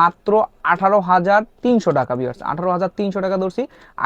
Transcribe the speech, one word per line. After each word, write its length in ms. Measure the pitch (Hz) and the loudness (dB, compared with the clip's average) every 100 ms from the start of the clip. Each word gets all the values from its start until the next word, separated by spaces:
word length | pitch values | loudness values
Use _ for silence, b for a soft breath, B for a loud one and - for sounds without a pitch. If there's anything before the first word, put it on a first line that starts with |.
মাত্র 200 | 170 - - 214 208 _ 156 | 2 0 0 0 0 _ -2
আঠারো 260 | 175 190 208 180 | 0 2 2 2
হাজার 300 | 185 175 202 226 _ | 0 2 0 0 _
তিনশো 260 | 247 240 180 139 | 0 0 2 0
টাকা 140 | 123 127 | -2 -4
ভিউয়ার্স, 220 | 127 120 - | -6 -6 -8
আঠারো 200 | 156 180 | -4 -2
হাজার 160 | 180 185 - | -2 -4 -4
তিনশো 220 | 202 196 | -4 -4
টাকা 120 | 185 190 | -4 -2
ধরছি 200 | 185 202 269 B B B | -2 -4 -8 B B B